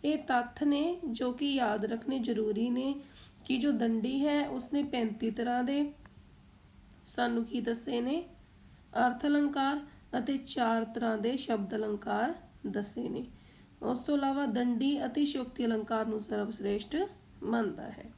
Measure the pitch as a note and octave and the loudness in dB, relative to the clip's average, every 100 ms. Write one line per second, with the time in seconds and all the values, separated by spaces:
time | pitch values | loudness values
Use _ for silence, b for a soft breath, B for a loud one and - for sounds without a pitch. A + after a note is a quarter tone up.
0 | C#4+ D4+ - B3+ A#3+ - D4 C#4+ D#4+ F4+ | 2 0 2 0 0 0 2 4 2 0
1 | D#4+ A3+ B3+ B3 C#4+ C4+ A#3 G#3+ G3+ A3+ | -4 -2 -2 0 0 2 2 2 0 -2
2 | - C4+ A#3 G#3+ G#3+ G#3 A#3+ B3 C4+ C#4+ | -2 -2 0 0 0 0 2 0 0 -4
3 | B B B B - C4 C#4+ A3+ A#3 A3+ | B B B B -4 0 2 2 2 2
4 | A3+ C4+ D4 D4 C#4+ C4 - C#4+ C#4+ B3+ | 0 2 2 2 0 -2 -2 0 0 0
5 | A3+ G#3 A3+ A3 A#3+ B3 B3 C#4+ D4 C#4+ | 0 0 -2 0 0 2 2 2 0 -4
6 | - - - - - - - - - - | -20 -20 -20 -20 -20 -20 -20 -20 -20 -20
7 | - - A#3+ A#3 A#3 A#3+ A#3 A#3 - A#3+ | -10 -2 0 2 0 -2 -2 -2 -2 -2
8 | B3 D#4 F4 - B B B B - - | 0 -2 -4 -16 B B B B -6 2
9 | B3 A#3+ D4 D4 C#4+ C#4 C4+ D4 B B | 2 4 2 4 4 2 2 0 B B
10 | B B3+ A#3 C4+ - - A#3 A3+ A3+ A3+ | B -4 0 -2 -2 0 2 2 0 -2
11 | A#3 A3 A3 C4+ - A3 G3 G#3+ G#3+ G#3 | 0 2 0 0 0 0 0 -2 -2 -2
12 | - G#3 B3 F4 - - - G3+ G3+ - | 0 0 0 -2 -12 -10 -4 -2 -4 -4
13 | A#3+ - B3 B B B B - G#3+ B3 | -4 -4 -8 B B B B -8 -4 -2
14 | - C#4+ C#4 C4+ C#4 G#3+ B3 A#3 C4+ C#4+ | 0 2 2 0 0 2 2 2 2 2
15 | C4 C4 D4 C4+ B3 - A#3 A3 G#3+ A3+ | 0 2 0 0 -6 -2 0 0 0 -2
16 | A3+ G#3+ G#3 G#3+ G3+ A3 G3 G3+ - D4+ | 0 -2 -2 -2 -2 -2 -2 -2 -2 -2
17 | G4 - - - - A#3 G#3 - - - | -2 -4 -20 -8 0 0 0 -4 -10 -12
18 | - | -16